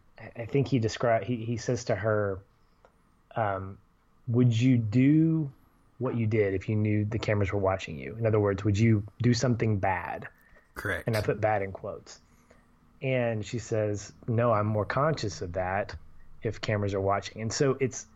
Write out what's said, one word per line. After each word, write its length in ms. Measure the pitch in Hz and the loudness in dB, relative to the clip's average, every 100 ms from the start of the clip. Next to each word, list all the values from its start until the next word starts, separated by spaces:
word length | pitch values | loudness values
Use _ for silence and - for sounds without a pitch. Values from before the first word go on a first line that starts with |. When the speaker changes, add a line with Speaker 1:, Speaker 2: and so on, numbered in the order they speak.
| _ - | _ -20
Speaker 1:
I, 220 | - - | -16 -12
I 40 | 113 | -2
think 200 | 139 135 | 0 2
he 120 | 135 | 2
descri-, 440 | 110 - 120 113 | 0 0 2 2
he, 120 | 113 123 113 | 0 -4 -4
he 120 | 117 | -4
says 280 | - 120 - | -2 -2 -2
to 100 | 104 | -2
her, 440 | 110 107 101 95 - _ _ _ _ _ _ _ - - | 0 0 0 -4 -10 _ _ _ _ _ _ _ -10 -2
um, 420 | 107 95 95 101 _ _ _ _ - | -2 -2 -6 -14 _ _ _ _ -2
Would 320 | 117 127 113 | 4 4 4
you 180 | 131 123 | 4 4
do 760 | 110 123 135 156 160 160 143 - _ _ _ - | 2 4 6 6 4 2 -2 -8 _ _ _ -8
what 160 | 120 117 | -4 0
you 120 | 110 | 2
did 260 | 110 101 | 2 2
if 160 | 95 - | 0 0
you 60 | 107 | 0
knew 300 | 107 107 104 | 2 2 0
the 140 | 113 | -2
cameras 320 | - 104 98 | 0 0 0
were 80 | 101 | 0
watching 380 | 95 95 - 73 | 0 0 -4 -10
you? 180 | 65 117 | -10 -2
In 80 | 113 | 2
other 140 | 107 | 4
words, 240 | 101 98 | 4 2
would 140 | 104 101 | 0 4
you 260 | 113 107 107 - | 6 4 2 -2
do 120 | 117 | 2
something 460 | 120 131 113 113 104 | 2 2 2 0 0
bad? 480 | 98 92 - - - - _ - _ - | 0 -2 -4 -10 -12 -18 _ -20 _ -10
Speaker 2:
Correct. 320 | 104 85 - | -6 -4 -2
Speaker 1:
And 80 | 110 | -2
I 40 | |
put 200 | 123 110 | -2 0
bad 200 | 107 107 | 0 0
in 100 | 98 | -2
quotes. 500 | 98 104 82 - - _ _ _ - _ _ _ - | -8 -10 -12 -14 -20 _ _ _ -20 _ _ _ -10
And 440 | 135 127 117 110 104 | -2 0 0 -2 -4
she 140 | 120 | -8
says, 520 | - 113 107 104 - - - | -4 -2 0 -2 -8 -12 -2
"No, 240 | 113 120 | 2 4
I'm 160 | 104 107 | 2 2
more 180 | 107 98 | 0 0
conscious 560 | - 147 147 107 - | 0 0 0 -4 -6
of 120 | 92 | -6
that 420 | 87 90 95 101 - - - - - | -4 -2 -2 -4 -8 -16 -20 -18 -8
if 180 | 117 - | -6 -4
cameras 320 | - 104 101 | -2 -2 0
are 80 | 98 | 0
watching." 400 | 98 101 - - | 0 0 -2 -8
And 100 | 110 | -6
so 240 | - 143 127 | 0 2 2
it's, 280 | 131 - - | -2 -4 -14